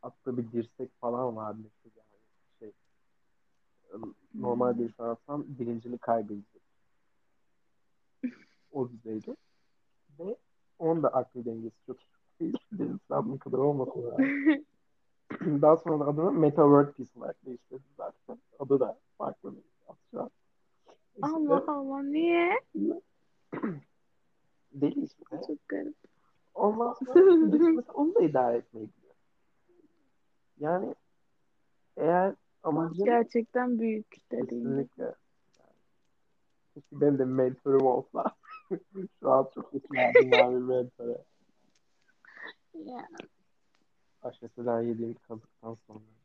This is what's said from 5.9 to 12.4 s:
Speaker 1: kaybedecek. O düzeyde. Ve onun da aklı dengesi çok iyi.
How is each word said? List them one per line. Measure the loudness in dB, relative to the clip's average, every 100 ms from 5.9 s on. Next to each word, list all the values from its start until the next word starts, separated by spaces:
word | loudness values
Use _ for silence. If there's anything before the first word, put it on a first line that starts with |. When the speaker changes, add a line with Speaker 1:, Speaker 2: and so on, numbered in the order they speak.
| -10
Speaker 1:
kaybedecek. | -2 -2 -2 -12 -14 _ _ _ _ _ _ _ _ _ _ _ _ _ _ _ _ _ -10 -10 _ _ _
O | -8 -8
düzeyde. | -8 -10 -10 -10 -16 _ _ _ _ _ _ _ _
Ve | -12 -12 _ _ _ _
onun | 0 2
da | 2
aklı | 0 -4 -8 -10
dengesi | -8 -12 _ -18
çok | -18 _ _ _
iyi. | _